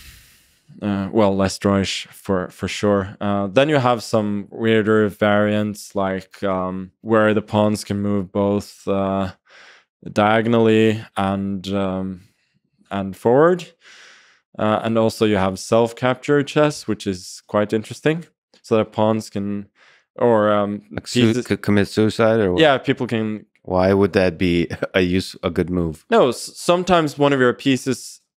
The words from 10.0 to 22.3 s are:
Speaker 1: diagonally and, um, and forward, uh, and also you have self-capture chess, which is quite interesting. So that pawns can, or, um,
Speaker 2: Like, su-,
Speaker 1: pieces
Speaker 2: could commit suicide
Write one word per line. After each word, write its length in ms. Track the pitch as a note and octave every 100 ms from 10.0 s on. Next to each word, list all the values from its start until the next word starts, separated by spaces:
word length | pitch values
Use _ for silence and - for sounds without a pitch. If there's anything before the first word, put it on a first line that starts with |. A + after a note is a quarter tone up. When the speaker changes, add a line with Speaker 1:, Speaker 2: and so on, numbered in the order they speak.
| -
Speaker 1:
diagonally 920 | - G#2 A2+ A2+ A#2 A2+ A2 A2 A2 G#2+ -
and, 520 | G2 G2 G2 G2 F#2
um, 540 | G2 F#2+ F#2+ F#2+ F#2 G2+ _ _ _ _ _ -
and 260 | G2 G2 F#2
forward, 560 | A#2 B2+ E3 F3+ E3 _ - - - - _ _ _ -
uh, 220 | G#2+ G#2+
and 120 | A2+ A2+
also 260 | A2+ -
you 120 | A2 G2+
have 220 | F#2+ F#2+
self-capture 840 | - A2+ A#2 - B2+ B2 - D3
chess, 440 | C#3 D3+ D3+ C#3+ -
which 200 | G#2 G2+
is 360 | F2+ - - -
quite 260 | G#2 G#2
interesting. 520 | A2 G#2+ - D3+ D#3+ E3 _ _ _
So 140 | - A2+
that 160 | G#2+
pawns 360 | - G#2+ A2 G#2+
can, 380 | G2+ G2+ G2+ G2+ _ _ _ _ -
or, 340 | A#2+ A2+ G#2+
um, 300 | G#2 G2+ G2+ -
Speaker 2:
Like, 160 | - -
su-, 180 | B2 A#2
Speaker 1:
pieces 180 | A#2+ A2+
Speaker 2:
could 140 | G2+
commit 260 | - G#2 F#2+
suicide 520 | - G#2+ - A2+